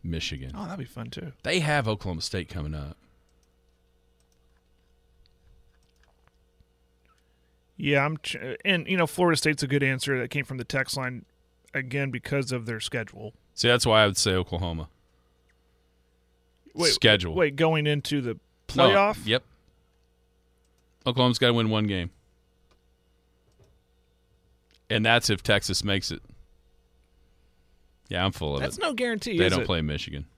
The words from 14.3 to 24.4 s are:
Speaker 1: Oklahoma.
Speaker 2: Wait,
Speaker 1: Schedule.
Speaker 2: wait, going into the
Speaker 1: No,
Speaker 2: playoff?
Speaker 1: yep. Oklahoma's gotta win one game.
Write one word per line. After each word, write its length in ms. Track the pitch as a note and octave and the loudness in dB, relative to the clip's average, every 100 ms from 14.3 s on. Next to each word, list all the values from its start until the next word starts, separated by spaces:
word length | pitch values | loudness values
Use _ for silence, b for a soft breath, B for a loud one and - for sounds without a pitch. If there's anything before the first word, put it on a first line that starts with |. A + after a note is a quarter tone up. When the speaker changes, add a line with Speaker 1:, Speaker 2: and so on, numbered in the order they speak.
Speaker 1:
Oklahoma. 540 | F#2 F2 E2+ F2 E2 D2 _ _ _ _ _ _ _ _ _ _ _ _ _ _ _ _ _ - | 2 0 -4 -4 -6 -10 _ _ _ _ _ _ _ _ _ _ _ _ _ _ _ _ _ -18
Speaker 2:
Wait, 200 | - E3+ | -2 0
Speaker 1:
Schedule. 400 | B2+ A#2 G#2 F2 | 4 6 4 2
Speaker 2:
wait, 220 | A2+ D#3+ C#3 | 0 0 2
going 300 | D#3+ D#3+ D3 | 2 2 2
into 340 | D3 - D3 | 0 0 -2
the 140 | B2 A2 _ _ - C3 | -2 -8 _ _ -8 4
Speaker 1:
No, 140 | C3+ | 6
Speaker 2:
playoff? 360 | G3 G3+ G#3+ G#2+ | 6 2 0 0
Speaker 1:
yep. 180 | A#2 - _ _ _ _ _ _ _ _ _ _ _ _ _ _ _ - | -2 -2 _ _ _ _ _ _ _ _ _ _ _ _ _ _ _ -4
Oklahoma's 320 | B2 B2 A#2+ | 2 2 4
gotta 140 | B2 | 4
win 160 | A#2 A2 | 4 2
one 160 | A2 G#2+ | 2 0
game. 260 | F#2+ F2 _ _ _ _ _ _ _ _ _ _ _ _ _ _ _ - _ _ _ _ _ _ _ | -2 -4 _ _ _ _ _ _ _ _ _ _ _ _ _ _ _ -20 _ _ _ _ _ _ _